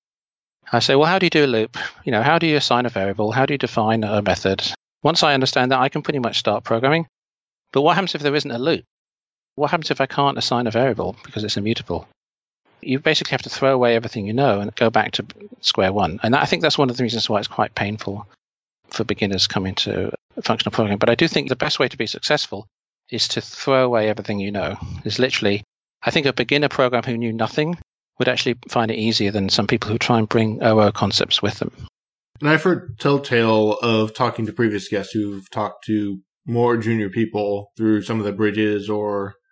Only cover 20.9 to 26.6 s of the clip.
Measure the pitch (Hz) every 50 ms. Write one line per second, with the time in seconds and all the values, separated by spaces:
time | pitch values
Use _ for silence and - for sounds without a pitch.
20.9 | 101 101 - 113 117 - 165 160 - 165 139 131 123 127 - 147 - - 139 123
21.9 | - - 117 101 - - - - 151 147 - - - 98 113 - _ _ _ _
22.9 | _ _ _ _ - 110 - - - 120 - - - - - 143 135 131 131 123
23.9 | 120 113 107 107 104 104 98 - 107 101 98 101 101 101 87 80 - - - -
24.9 | 87 - - 110 107 - 123 131 - - 110 101 101 101 - - _ _ _ _
25.9 | _ _ - - - 170 143 139 123 - 127 - 143 147